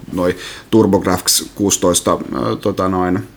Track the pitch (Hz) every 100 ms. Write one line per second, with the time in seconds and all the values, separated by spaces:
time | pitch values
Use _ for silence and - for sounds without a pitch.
0 | - 92 90 90 - - - 110 104 98
1 | 90 90 - - - - 98 - 92 87
2 | - 82 - - 113 110 104 95 95 92
3 | 90 92 110